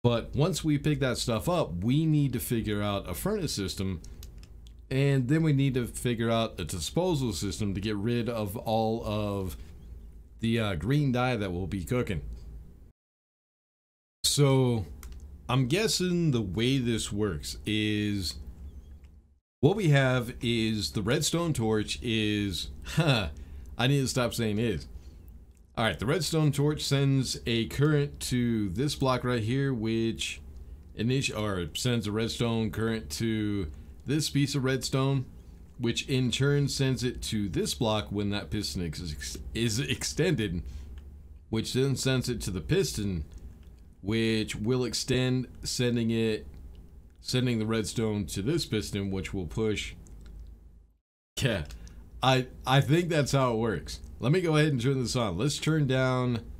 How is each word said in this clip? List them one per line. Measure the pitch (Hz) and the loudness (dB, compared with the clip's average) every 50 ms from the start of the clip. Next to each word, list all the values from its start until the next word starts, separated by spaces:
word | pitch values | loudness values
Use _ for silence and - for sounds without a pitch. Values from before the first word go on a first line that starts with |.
| - | 4
But | 120 120 113 110 - - | 4 2 2 -2 -4 0
once | - 147 185 - - - | 0 2 2 0 0 0
we | 156 147 139 | 0 0 2
pick | 151 156 151 131 | 2 0 0 2
that | 139 127 110 - | 2 0 0 0
stuff | - 123 113 107 - | 0 0 0 0 0
up, | 156 180 170 131 - 85 85 95 | 0 2 0 0 0 -2 -2 0
we | 117 131 151 165 | 2 2 4 4
need | 160 151 147 143 135 120 | 4 4 4 2 2 0
to | 117 | -2
figure | - - 127 113 104 110 104 104 | -2 0 0 0 0 0 0 0
out | 104 104 101 98 95 | 0 0 -2 -2 -4
a | 98 90 | -4 -8
furnace | - - 185 214 208 170 131 - | -4 -2 -2 -2 0 -2 -2 -2
system, | - 98 92 - - 98 95 95 80 - - - - - - - - - - - - - - - - - - | -2 -4 -4 -2 -4 -4 -4 -4 -6 -8 -12 -14 -14 -14 -16 -16 -18 -18 -18 -18 -18 -18 -18 -20 -20 -8 -2
and | 131 135 139 139 139 135 123 | 0 2 4 4 4 2 4
then | 117 151 160 160 | 4 4 4 6
we | 160 143 | 4 4
need | 135 139 139 127 | 4 4 4 2
to | 127 120 | 2 -2
figure | 107 - - - 123 120 110 117 113 | -2 -6 -2 0 0 0 2 2 2
out | 113 113 113 110 - - | 4 2 2 0 -2 -6
a | 87 | -6
disposal | 76 - 90 78 - - 165 175 185 175 139 131 117 | -4 -4 -4 -4 -2 0 0 2 2 2 0 0 -2
system | 92 - 101 98 90 - 110 101 92 | -2 -2 -4 -4 -4 -2 -2 -2 -2
to | 101 | -2
get | 95 110 107 | -2 -2 -2
rid | 101 98 120 120 120 113 | -2 0 0 0 0 0
of | 117 117 113 107 98 98 | -2 -2 -2 -4 -4 -4
all | 120 - 117 110 113 110 110 113 113 117 | -6 -2 0 2 2 2 2 0 -2 -2
of | 110 104 107 107 104 101 98 95 92 - - - - - - - - - - - - - - - - - - | -2 -2 -2 0 0 -2 -2 -2 -4 -6 -8 -14 -16 -16 -18 -16 -16 -16 -16 -16 -16 -18 -18 -20 -20 -10 -4
the, | - 113 113 113 | 0 2 2 2
uh, | 110 104 95 | 2 0 0
green | 78 78 107 139 151 147 135 | -2 0 2 2 4 4 2
dye | 117 123 123 127 127 | 2 2 2 2 0
that | 110 104 95 | 0 0 -2
we'll | 87 87 95 | -2 -2 -2
be | 80 95 98 82 | -2 -4 -4 -2
cooking. | - 120 123 117 - 98 76 71 - - - - - - - - - - - - - - _ _ _ _ _ _ _ _ _ _ _ _ _ _ _ _ _ _ _ _ _ _ _ _ _ - | 0 0 0 0 0 -2 -4 -4 -8 -12 -12 -12 -14 -14 -14 -16 -16 -18 -20 -20 -20 -20 _ _ _ _ _ _ _ _ _ _ _ _ _ _ _ _ _ _ _ _ _ _ _ _ _ -2
So | - - 143 143 135 135 131 131 123 120 113 92 - - - - - - - - - - - - | 0 4 4 6 6 6 6 6 4 4 0 -2 -4 -10 -14 -14 -14 -14 -14 -16 -16 -18 -16 -4
I'm | - 120 135 131 | 0 2 2 4
guessing | 117 156 196 226 202 - - 180 180 175 175 170 160 | 4 2 2 2 2 2 2 2 2 2 2 4 4
the | 127 117 | 4 2
way | 107 92 85 107 117 127 135 139 | 0 0 0 2 4 4 4 2
this | 120 117 117 107 - - | 2 2 0 0 -2 -4
works | 104 101 107 101 85 73 - - - - - | -2 -2 0 0 -2 -4 -6 -8 -10 -8 -4
is | 107 107 107 107 107 107 104 104 104 104 101 92 90 - - - - - - - - - - - - - - - - - - - _ _ _ _ _ _ _ - | -2 0 2 2 2 2 2 0 0 0 -2 -2 -4 -6 -8 -12 -12 -14 -14 -14 -14 -14 -16 -18 -18 -20 -20 -20 -20 -20 -20 -20 _ _ _ _ _ _ _ 4
what | 156 196 | 4 4
we | 226 202 156 | 4 4 6
have | 143 139 135 131 127 127 117 117 127 - | 6 6 6 4 4 2 0 -2 -6 -2
is | - 120 120 113 110 110 110 107 95 - | 0 2 2 4 2 2 2 0 -2 -2
the | - 113 | -2 0
redstone | 98 104 131 - 147 - - 165 175 170 | 2 2 2 2 2 0 0 0 0 0
torch | 147 - 113 110 110 107 107 - - - - | 0 2 2 2 2 2 0 -2 -4 -6 -2
is, | 123 110 110 107 107 104 104 104 101 92 - - - - | -2 0 2 2 2 2 0 0 0 -2 -4 -6 -8 -10
<laughs> | - - | -12 -10
huh, | - - 151 170 156 131 113 95 76 - - - - - - - - - - | -2 0 2 4 4 4 4 2 -2 -6 -10 -14 -14 -14 -14 -14 -12 -4 0
I | 117 | 2
need | 131 143 143 | 4 4 4
to | 135 | 2
stop | 117 - 131 123 117 - | 2 2 2 0 2 0
saying | - 117 107 101 104 | 0 0 0 2 2
is. | 117 117 95 73 - - - - - - - - - - - - - - - - - - - | 2 0 0 -2 -4 -8 -14 -14 -14 -16 -18 -16 -18 -18 -18 -18 -20 -20 -20 -20 -20 -10 -4
All | - 113 | 0 0
right, | 107 85 | 0 0
the | 73 95 | 0 0
redstone | 117 160 190 147 - - 156 156 147 | 0 0 0 0 0 2 4 4 4
torch | 139 143 143 151 151 147 | 4 4 2 2 2 0
sends | - - 143 139 139 139 135 135 123 - - - - | 0 0 2 2 4 4 4 2 2 0 -4 -6 -2
a | 123 117 113 113 | 0 0 0 0
current | 82 - - 143 151 156 147 143 143 - - | 0 2 2 4 4 6 4 2 0 -4 -8
to | - - 131 123 120 120 113 110 104 98 | -4 0 0 2 2 2 2 0 0 -2
this | 87 107 135 151 143 | 0 0 0 -2 0
block | - 139 131 127 123 - | 0 2 2 2 2 0
right | 123 123 117 | 0 0 0
here, | 104 110 127 139 139 139 131 | 0 0 0 0 0 0 -2
which | 113 107 110 113 113 113 117 113 113 - - - - - - - - - - - - - - - | -2 0 0 0 2 0 0 -2 -2 -6 -6 -6 -10 -14 -16 -16 -16 -16 -16 -16 -18 -18 -16 -6
init-, | - 107 120 127 143 - 113 104 | -2 0 0 2 0 0 -2 -2
or | 107 107 107 98 90 87 78 - | -2 -2 -2 -2 -2 -4 -4 -6
sends | - - 127 120 117 101 | -2 0 2 2 2 0
a | 104 | 0
redstone | 101 110 117 110 - - 123 117 113 113 113 104 | 0 0 0 -2 0 0 0 0 2 0 0 0
current | 87 107 113 113 113 110 113 - | 0 0 0 0 0 -2 -4 -8
to | - - 117 113 110 110 107 104 101 101 95 78 - - - - - - - | -4 -2 0 0 0 0 0 0 0 -2 -4 -4 -8 -12 -16 -16 -16 -12 -4
this | - 143 156 143 - | -2 -2 0 0 0
piece | - 139 143 139 - | 2 2 2 2 0
of | 143 123 | 0 0
redstone, | 131 135 131 - - - 135 135 139 139 135 127 - - - - - - - - - - | 0 0 0 -2 0 0 2 2 2 2 0 -2 -4 -12 -18 -18 -18 -18 -20 -20 -20 -10
which | - 120 117 120 - - | -2 -2 0 0 -2 -2
in | - 139 127 131 120 | 0 0 2 2 0
turn | - - 135 143 143 143 143 131 | 2 2 4 4 4 4 2 0
sends | - - 135 131 131 113 120 | 0 0 2 2 2 0 0
it | 127 - - - | -2 -2 -4 -6
to | - 113 107 101 98 | -4 -2 -2 -2 0
this | 85 151 214 165 - | 0 -2 -2 -2 0
block | - 123 110 107 107 104 - | 0 2 2 2 0 0 -2
when | 101 101 101 101 | -2 -2 0 0
that | 101 104 - 73 | 0 -2 -2 -2
piston | - 107 98 - - 98 87 | -4 -2 -2 -2 -4 -4 -4
ex-, | 82 73 - 90 82 | -4 -4 -6 -6 -8
ex-, | 73 - - - - - - - - | -6 -6 -8 -10 -10 -10 -10 -6 -2
is | 110 117 120 101 110 | 0 0 2 2 0
extended, | 147 - 117 - - - - - 151 185 156 110 110 98 87 87 - - - - - - - - - - - - - - - - - - | 0 -2 -2 -4 -4 -4 0 0 2 2 2 0 0 -2 -2 -4 -6 -8 -10 -12 -12 -12 -14 -14 -16 -16 -18 -18 -18 -20 -20 -20 -8 -4
which | 110 113 107 - - | -4 -2 -2 0 0
then | 123 135 139 131 | 2 2 2 0
sends | 127 - 131 131 127 123 - | 0 2 2 2 2 2 0
it | 90 87 | -4 -2
to | - 110 | -4 -4
the | 90 92 | -4 -4
piston, | 80 - 151 190 180 - - 110 104 101 92 82 76 - - - - - - - - - - - - - - - | 0 2 2 2 2 0 0 -2 -2 -2 -2 -4 -6 -8 -12 -16 -16 -16 -18 -18 -20 -20 -20 -20 -20 -20 -20 -8
which | - 95 110 113 113 113 110 110 107 107 - | -2 0 2 2 4 4 2 2 0 -2 -4
will | 110 104 110 127 123 123 | -4 0 0 2 2 0
extend, | 113 110 - - - 127 127 127 127 127 127 127 - - - - | -2 -2 -4 0 2 2 2 4 2 2 0 -2 -4 -10 -10 -6
sending | - - - 123 123 120 120 117 113 | -6 -2 2 2 2 2 2 2 2
it, | 117 113 113 110 107 - - - - - - - - - - - - - - - - - - | 2 2 2 2 0 -2 -4 -12 -14 -16 -16 -16 -16 -16 -18 -18 -20 -20 -20 -20 -20 -12 -8
sending | - - 127 123 127 120 | -2 0 2 2 2 2
the | 110 107 | 2 0
redstone | 107 113 113 104 - - - 113 110 107 104 98 | 2 0 0 0 0 0 0 0 2 2 0 -2
to | - - 101 95 | -2 -4 -2 0
this | 120 165 160 - | 0 0 0 0
piston, | - 113 107 - - - 101 98 98 | 0 -2 -2 -2 -2 -2 -2 -2 -2
which | 95 95 90 - - | -2 -4 -4 -4 -4
will | 98 90 | -4 -6
push. | 78 - 113 110 110 104 - - - - - - - - - - - - - - - - - - - - - - _ _ _ _ _ _ _ _ _ _ - | -4 -2 0 0 0 0 -2 -4 -8 -10 -14 -16 -18 -18 -18 -16 -16 -16 -16 -16 -16 -18 -20 -20 -20 -20 -20 -20 _ _ _ _ _ _ _ _ _ _ -2
Yeah, | - 127 107 92 73 - - - - - - - - - - - | 0 0 0 0 -2 -6 -10 -14 -14 -16 -16 -18 -18 -18 -6 2
I, | - 131 131 131 127 - - - - | 4 4 4 4 2 -2 -10 -8 0
I | 127 131 139 | 4 6 6
think | 107 101 147 175 180 160 | 6 6 4 4 4 2
that's | 170 151 135 - | 2 2 2 4
how | - 139 131 127 117 | 4 4 4 4 2
it | |
works. | 110 117 113 98 71 - - - - - - - - | 2 2 0 0 -2 -4 -8 -12 -12 -12 -14 -8 -2
Let | 107 120 | 2 4
me | 156 185 | 4 4
go | 170 165 156 | 4 4 4
ahead | 151 151 156 | 6 6 4
and | 143 123 | 4 2
turn | 110 135 139 131 | 2 2 2 2
this | 123 107 110 | 0 0 0
on. | 127 117 101 87 | 0 0 0 0
Let's | 92 120 147 147 | 0 0 0 0
turn | - - 156 160 160 147 | 0 0 2 2 2 2
down | 123 131 131 131 127 127 127 127 123 120 104 - - - | 2 4 4 4 4 2 2 2 0 0 -2 -4 -8 -14